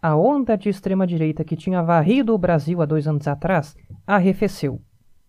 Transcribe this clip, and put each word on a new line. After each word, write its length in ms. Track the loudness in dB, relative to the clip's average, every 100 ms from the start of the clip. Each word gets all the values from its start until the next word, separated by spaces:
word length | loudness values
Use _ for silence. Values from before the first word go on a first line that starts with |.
A 140 | 2 2
onda 400 | 2 2 0 -2
de 120 | -2
extrema-direita 720 | -4 -2 -2 0 0 -2 -2
que 120 | -6 -6
tinha 280 | -4 -2
varrido 500 | 2 2 4 2 2
o 40 | 0
Brasil 440 | 2 0 0 -2
há 40 | 0
dois 220 | 0 0
anos 200 | -2 -2
atrás 500 | -4 -2 -2 -2 -14 -20 -18 -2
arrefeceu. 760 | 2 2 2 -2 -2 -6 -6 -14 _ _ _